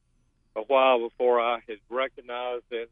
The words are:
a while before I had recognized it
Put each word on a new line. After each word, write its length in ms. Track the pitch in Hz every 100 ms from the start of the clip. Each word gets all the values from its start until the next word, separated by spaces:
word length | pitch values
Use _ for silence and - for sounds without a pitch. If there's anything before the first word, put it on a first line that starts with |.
| _ _ _ _ _
a 60 | -
while 380 | 110 135 131 123
before 400 | 117 - 123 120
I 180 | 117 117 110
had 120 | 107 _
recognized 760 | 123 131 - 123 120 123 123 -
it 200 | 117 117